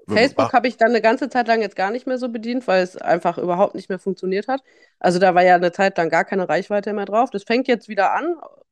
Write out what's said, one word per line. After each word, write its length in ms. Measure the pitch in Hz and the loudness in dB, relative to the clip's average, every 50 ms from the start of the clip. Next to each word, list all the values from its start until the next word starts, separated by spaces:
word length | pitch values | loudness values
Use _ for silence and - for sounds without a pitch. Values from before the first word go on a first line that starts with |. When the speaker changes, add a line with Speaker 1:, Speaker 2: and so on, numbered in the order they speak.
| _ | _
Speaker 1:
Wa-, 80 | - 104 | -4 0
Speaker 2:
Facebook 220 | - 180 190 - | 2 2 2 2
Speaker 1:
wa- 160 | - 110 117 - | 0 -2 0 2
Speaker 2:
habe 160 | 247 220 254 | 0 0 0
ich 80 | 226 | 0
dann 140 | - 226 226 | 2 2 2
eine 100 | 240 226 - | 2 2 2
ganze 260 | 220 233 254 294 254 | 2 0 0 -2 -4
Zeit 180 | - 254 240 220 | -2 -2 0 0
lang 120 | 226 226 | 0 0
jetzt 160 | 220 196 - | -2 -4 -4
gar 140 | - 190 196 | -4 -4 -4
nicht 160 | 220 254 - | -4 -6 -6
mehr 120 | 269 254 254 | -6 -6 -4
so 100 | 247 254 | -6 -6
bedient, 380 | 226 240 214 226 247 262 247 | -8 -8 -8 -6 -6 -4 -2
weil 160 | - 185 185 180 | 0 0 0 0
es 140 | 180 - | -2 -6
einfach 420 | - - - 165 175 - 180 170 - | -6 -2 0 0 0 0 -2 -4 -2
überhaupt 360 | - 175 175 175 202 - - | -4 -4 0 0 0 0 0
nicht 140 | - 190 - | -4 -10 -8
mehr 100 | 196 180 | -8 -6
funktioniert 500 | - 202 185 - - 185 190 196 214 - | -6 -6 -6 -6 -4 -4 -4 -4 -4 -4
hat. 140 | 262 277 - _ _ _ _ _ _ _ | -6 -6 -8 _ _ _ _ _ _ _
Also 200 | - 180 175 180 | 0 0 2 4
da 160 | 190 190 175 | 4 4 6
war 80 | 180 180 | 6 6
ja 120 | 180 180 | 6 6
eine 180 | 175 180 175 170 | 4 4 0 0
Zeit 240 | - 190 196 190 - | 0 0 0 0 -2
lang 100 | 170 160 | -2 0
gar 140 | 160 165 196 | 0 0 0
keine 240 | - 208 190 180 156 | 0 -2 -4 -2 -2
Reichweite 440 | 151 170 190 - 208 208 202 220 208 | -2 -2 -2 -2 -4 -4 -4 -4 -6
mehr 120 | 208 202 | -6 -6
drauf. 240 | 190 196 220 247 269 | -2 0 0 0 0
Das 140 | - 202 - | -4 -8 -4
fängt 240 | - 233 247 262 - | -2 -2 0 0 0
jetzt 200 | 247 202 - - | -2 -2 -2 -4
wieder 240 | 208 196 190 156 - | -2 0 0 0 0
an. 240 | 185 247 339 349 320 - - - _ _ _ | -2 -2 -4 -6 -8 -10 -18 -20 _ _ _